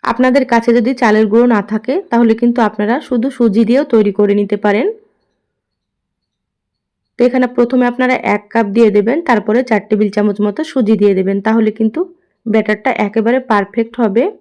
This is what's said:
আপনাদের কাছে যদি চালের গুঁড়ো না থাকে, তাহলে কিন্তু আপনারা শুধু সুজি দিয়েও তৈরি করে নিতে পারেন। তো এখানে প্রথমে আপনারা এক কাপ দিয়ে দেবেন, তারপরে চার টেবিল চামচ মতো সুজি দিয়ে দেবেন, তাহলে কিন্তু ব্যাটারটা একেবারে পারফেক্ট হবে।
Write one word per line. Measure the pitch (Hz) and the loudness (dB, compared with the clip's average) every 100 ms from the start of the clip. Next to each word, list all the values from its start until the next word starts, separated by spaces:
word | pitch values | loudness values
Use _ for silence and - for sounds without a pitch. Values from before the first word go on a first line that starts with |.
আপনাদের | - 226 254 262 247 | -4 0 2 2 2
কাছে | 233 233 | 0 2
যদি | 240 226 | 0 0
চালের | 262 226 214 214 | 0 2 2 2
গুঁড়ো | 226 247 | 2 2
না | 220 | 0
থাকে, | 202 214 - 311 392 | -2 -6 -2 -4 -2
তাহলে | 233 233 226 | 0 2 2
কিন্তু | 240 240 | 0 0
আপনারা | 214 208 208 262 | -2 -2 -2 -4
শুধু | - 247 262 | -2 -4 -4
সুজি | - 233 196 214 | 0 0 2 2
দিয়েও | 254 285 | 0 2
তৈরি | 226 208 | 0 2
করে | 196 208 202 | 0 0 0
নিতে | 202 214 | -2 -2
পারেন। | 208 202 370 453 _ _ _ _ _ _ _ _ _ _ _ _ _ _ _ _ _ _ _ _ _ - | 0 0 -2 -6 _ _ _ _ _ _ _ _ _ _ _ _ _ _ _ _ _ _ _ _ _ -2
তো | |
এখানে | 240 262 247 | 0 2 -2
প্রথমে | 247 240 254 247 | 0 0 2 0
আপনারা | 247 254 254 - | 0 -2 -2 -2
এক | 208 _ | -4 _
কাপ | 226 202 | -4 0
দিয়ে | 202 220 | 2 4
দেবেন, | 202 208 294 | 4 0 -2
তারপরে | 339 220 208 226 | 0 0 0 -2
চার | 254 208 208 | 0 -4 0
টেবিল | 208 208 | -2 0
চামচ | 208 208 202 | 0 -2 0
মতো | 208 202 | -4 -4
সুজি | 311 269 214 208 | -4 -2 0 2
দিয়ে | 202 | 2
দেবেন, | 190 190 196 | 2 -2 -2
তাহলে | 220 226 214 | 0 0 0
কিন্তু | 214 220 302 381 - _ _ 226 | 0 -2 -2 -8 -10 _ _ -2
ব্যাটারটা | 220 214 208 262 - 202 | -2 0 -4 -4 -4 -4
একেবারে | 220 214 254 247 | -2 0 -2 0
পারফেক্ট | 208 190 - 226 - | -2 -2 -6 -6 -2
হবে। | 226 196 349 - | 0 0 -2 -6